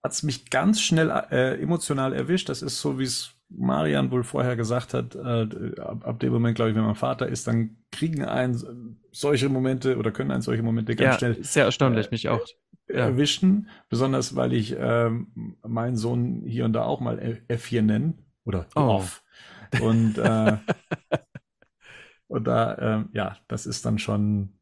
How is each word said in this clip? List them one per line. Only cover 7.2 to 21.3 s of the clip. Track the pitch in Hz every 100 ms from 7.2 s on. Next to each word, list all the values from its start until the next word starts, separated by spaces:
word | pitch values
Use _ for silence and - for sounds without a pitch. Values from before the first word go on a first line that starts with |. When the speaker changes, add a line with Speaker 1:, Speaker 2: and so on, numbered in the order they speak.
| 131
Speaker 1:
ist, | 120 -
dann | 117 113 - _
kriegen | - 165 151
einen | - 123 127 120 - 120 120 - _
solche | - 143 139 135
Momente | 131 131 127 131 120
oder | 113
können | 107 135
einen | 127
solche | 120 113
Momente | 113 113 110 113
ganz | 131
Speaker 2:
Ja, | 123
Speaker 1:
schnell, | 123 110
Speaker 2:
sehr | - 156 113
erstaunlich, | - 135 113 107
Speaker 1:
äh, |
Speaker 2:
mich | 113 -
auch. | 113 - _ _ _ -
Ja. | 127
Speaker 1:
erwischen, | 120 127 147 - 185 202 208 - _
besonders | 117 135 131 120
weil | 131 123
ich, | 123 107 -
ähm, | 127 117 117 117 120 113 110 -
meinen | 113 113 120 120
Sohn | 117 120 123 120
hier | - 117
und | 117
da | 113
auch | 117 -
mal | 120 113
Ä-, | 120 113 -
F | 117 -
hier | 120
nenne | 107 107 156 160 _ _
oder | - 95 82
Speaker 2:
Oh. | -
Speaker 1:
Off. | 135 98 92 - _ - - - - 117
Und, | 110 113 113 110
äh, | 113 110 110 107
Speaker 2:
<laughs> | - - _ - _ - _